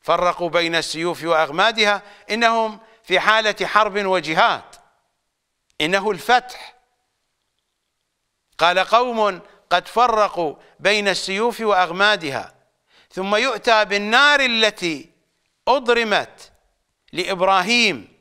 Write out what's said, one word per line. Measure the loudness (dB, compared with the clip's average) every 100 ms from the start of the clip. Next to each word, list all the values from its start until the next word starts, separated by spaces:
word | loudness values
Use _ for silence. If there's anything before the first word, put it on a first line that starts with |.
فرقوا | 0 2 2 0 -2
بين | -2 0 -2
السيوف | -4 -6 -6 -4
وأغمادها، | 0 0 0 0 0 2 0 0 -6 -20 -8
إنهم | 0 0 0 -4 -8 -20 _
في | -2 0
حالة | 2 2 0 -2 -2
حرب | 0 0 -2 -2
وجهاد، | -2 0 2 2 0 -10 -20 _ _ _ _ _ _ _ _ _ _
إنه | -2 0 -2
الفتح. | -6 2 0 0 -18 -20 _ _ _ _ _ _ _ _ _ _ _ _ _ _ _ _ _ _ 0
قال: | 2 2
"قوم | 2 2 2 0 -2 -2 -14 _ _
قد | -2 0
فرقوا | 0 2 2 0 -2 -6 -8 _ _
بين | 0 0 0
السيوف | -2 -4 -2 -2 -2
وأغمادها"، | -2 0 0 0 0 0 -4 -8 -10 _ _ _ _ _ _
ثم | -8 -2 0
يؤتى | 0 -2 2 2 2
بالنار | -2 2 4 4 4
التي | 2 2 0 0 -6 -6 -12 _ _ _ _ _ -2
أضرمت | 0 2 0 2 -2 -2 -14 -20 _ _ _ _ _ _
لإبراهيم | -8 -6 -2 2 2 2 2 0 -2 -10 _